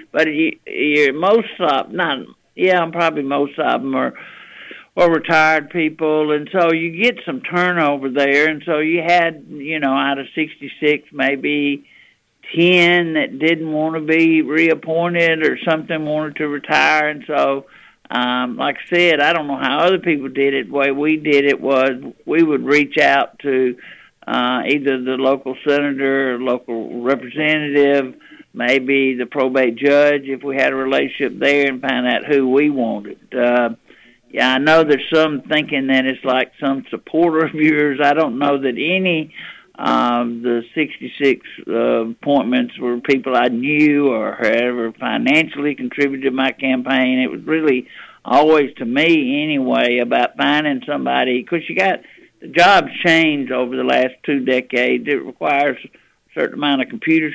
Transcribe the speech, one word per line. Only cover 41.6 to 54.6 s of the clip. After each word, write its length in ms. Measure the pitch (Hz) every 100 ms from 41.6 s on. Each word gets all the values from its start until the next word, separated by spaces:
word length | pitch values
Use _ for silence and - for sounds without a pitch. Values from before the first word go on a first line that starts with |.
| -
uh, 380 | 113 117 117 113
appointments 720 | 117 143 143 110 127 123 -
were 200 | 127 120
people 360 | 135 135 131 127
I 120 | 123
knew 600 | 117 135 151 151 143 143
or 260 | 113 107
had 220 | 101 113 117
ever 340 | 123 123 113
financially 840 | - 123 113 120 156 160 147 147 135
contributed 480 | 127 - 143 135
to 60 | 135
my 200 | 131 131
campaign. 720 | - 135 131 127 135 127 127
It 100 | 127
was 120 | 71
really 440 | 131 160 156 127 123 - - -
always, 500 | - 127 156 156 135 -
to 80 |
me 580 | 117 135 160 165 127 143
anyway, 540 | 156 143 127 123 120 123
about 380 | 120 120 123 -
finding 460 | 143 147 151 131
somebody, 580 | 135 143 131 127 127 127
'cause 160 | 120 170 156
you 80 | 165
got, 240 | 190 - - - - _
the 80 | -
job's 440 | 170 180 190 143 -
changed 480 | 175 165 160 147 123
over 240 | 127 127 131
the 80 |
last 300 | 127 127 127 -
two 160 | - 143
decades. 640 | 127 127